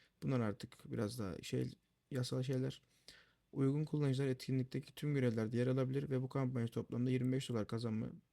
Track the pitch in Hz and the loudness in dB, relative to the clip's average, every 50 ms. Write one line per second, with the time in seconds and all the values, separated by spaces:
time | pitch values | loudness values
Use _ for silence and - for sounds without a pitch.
0 | - _ _ _ - 143 131 123 113 104 101 - - - - - - 147 127 113 | -20 _ _ _ -2 0 2 2 2 0 -2 -4 -8 -12 -12 -16 -10 -6 -2 -2
1 | 110 104 120 123 104 92 - - - - 127 127 127 123 - - _ _ _ _ | -2 -2 -2 -4 -4 -4 -6 -8 -6 -4 -2 -2 -2 -2 -6 -12 _ _ _ _
2 | _ _ 139 127 123 - 127 127 127 139 135 127 131 135 - - - _ _ _ | _ _ -4 -4 -2 -2 -2 -2 -2 0 0 0 -2 -2 -4 -8 -16 _ _ _
3 | _ - - - - _ _ _ _ _ - 143 139 135 143 151 156 - 156 151 | _ -20 -20 -20 -20 _ _ _ _ _ -2 2 2 2 4 2 0 0 0 2
4 | 147 135 127 135 139 131 131 - - - 131 131 127 - - 135 - - - - | 2 2 2 2 2 2 0 0 0 0 0 0 0 0 -2 -6 -6 -6 -8 -4
5 | 147 147 147 139 127 120 110 113 110 110 117 120 123 131 127 139 160 135 131 139 | -2 0 2 4 4 4 4 2 0 2 2 2 2 2 2 2 2 2 0 -2
6 | 147 143 135 127 131 131 - 139 135 127 131 120 117 117 - 117 - - - 120 | 0 0 0 0 0 0 0 0 0 0 0 0 -2 0 -2 -4 -4 -2 -2 0
7 | 123 127 127 127 127 127 131 135 131 - 120 107 104 - 117 113 120 113 110 110 | 2 2 2 2 2 2 2 0 0 0 0 -2 0 0 -2 -2 -2 0 0 0
8 | 123 123 - - - _ | -2 -4 -6 -12 -18 _